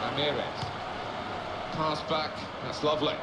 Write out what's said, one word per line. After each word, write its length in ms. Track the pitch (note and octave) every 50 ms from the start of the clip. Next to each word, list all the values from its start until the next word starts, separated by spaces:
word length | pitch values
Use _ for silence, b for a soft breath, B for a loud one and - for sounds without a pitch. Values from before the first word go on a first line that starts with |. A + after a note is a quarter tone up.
| A#2
Ramirez. 560 | A#2+ C3 C#3 D3 D3 C3+ A#2 G#2 - - - - - - - - - - - - - - - - - - - - - - - - -
Pass 280 | - D#3 D#3 D#3 D3+ D3
back. 280 | - - D#3+ D3+ D3+ D3+ - - - - - -
That's 220 | - B2+ - - -
lovely. 320 | D3+ D3+ D3 D3+ - - -